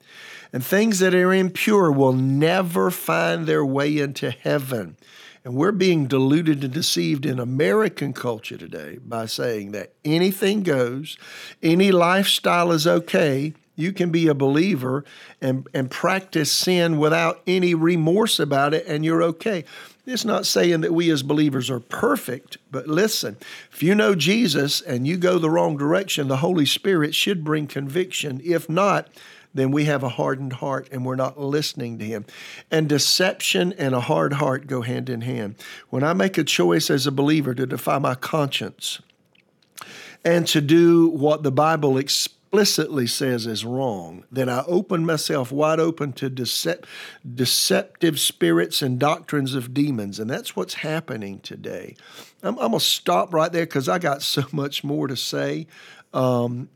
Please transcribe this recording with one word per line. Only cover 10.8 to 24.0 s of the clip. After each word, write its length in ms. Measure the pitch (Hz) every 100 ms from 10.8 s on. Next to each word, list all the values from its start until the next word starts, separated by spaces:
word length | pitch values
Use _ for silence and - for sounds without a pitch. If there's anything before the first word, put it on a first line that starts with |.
| 120 131 156 - - - - -
any 280 | 160 170 196
lifestyle 800 | 185 175 190 196 - 185 175 175
is 160 | 165 160
okay. 680 | 175 170 190 160 135 156 - _ -
You 160 | 170
can 180 | 190 175
be 180 | 165 160
a 60 |
believer 680 | 143 139 143 190 151 127 135 - - - -
and, 260 | 131 131 131
and 180 | 151 131
practice 640 | - 175 190 190 160 147
sin 460 | - - 180 170 156
without 420 | 151 165 165 - -
any 280 | 185 180
remorse 640 | 165 165 175 156 190 220 -
about 360 | 147 139 143
it, 120 | 156 170
and 180 | 151
you're 180 | 156 165
okay. 420 | 170 165 226 190 151 - - _ -
It's 180 | 247
not 220 | 226 196 196
saying 360 | 196 175 165
that 120 | 170
we 160 | 165 170
as 140 | 151
believers 440 | 139 151 151 135 120
are 120 | 123
perfect, 800 | - - 220 - - 123 - - _
but 160 | 131 143
listen, 500 | 156 214 - 117 104 - - -
if 100 | -
you 100 | 160
know 220 | 208